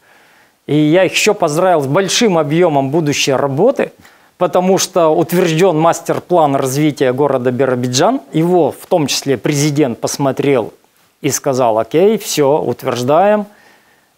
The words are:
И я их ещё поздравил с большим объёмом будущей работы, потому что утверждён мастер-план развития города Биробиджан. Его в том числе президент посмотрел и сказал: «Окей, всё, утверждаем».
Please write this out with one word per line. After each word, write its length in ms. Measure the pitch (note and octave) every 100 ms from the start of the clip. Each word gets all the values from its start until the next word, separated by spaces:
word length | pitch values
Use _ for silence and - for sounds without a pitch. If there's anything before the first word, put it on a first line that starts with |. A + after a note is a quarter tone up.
| _ _ _ _ _ _ -
И 60 |
я 300 | D3 D3+ F3
их 80 | F#3+
ещё 220 | - G#3+
поздравил 460 | G#3 E3+ D3+ F#3 E3
с 60 | C3+
большим 520 | E3+ F#3+ - A#3 E3
объёмом 520 | C#3+ E3 F3 C#3+ C3+
будущей 420 | D#3+ D3 C3+ -
работы, 600 | B2+ C#3+ C3+ A#3 C4 - - - _ _ -
потому 420 | F3+ F#3 F#3 F#3
что 320 | - F3+ D#3+
утверждён 680 | E3 D#3+ F3 F3 D#3+ F#3+ D#3
мастер-план 800 | E3+ E3 - C3+ - F3 D3 C3+
развития 560 | C3+ C3+ D3+ C3 C3
города 400 | B2+ C#3+ C3 B2
Биробиджан. 680 | B2 C3 B2 B2 B2 F#3 C#4 -
Его 380 | D#3+ F3 F3+ C#3
в 140 | - -
том 200 | F3+ C#3
числе 300 | - C#3+ B2
президент 640 | - C#3+ D3+ C#3+ C#3 A2
посмотрел 720 | B2+ - - B2 C#3+ C3 G#2 - _ _ _ _
и 80 | D3
сказал: 480 | - C#3+ B2+ A#2+ G#2+
«Окей, 400 | A2+ D3+ G3+ G#3+
всё, 400 | - - C3+ D3+
утверждаем». 880 | - - C3 A#2+ B2 D#3 G3+ G#3+ G3+ _ _ _ _ _ _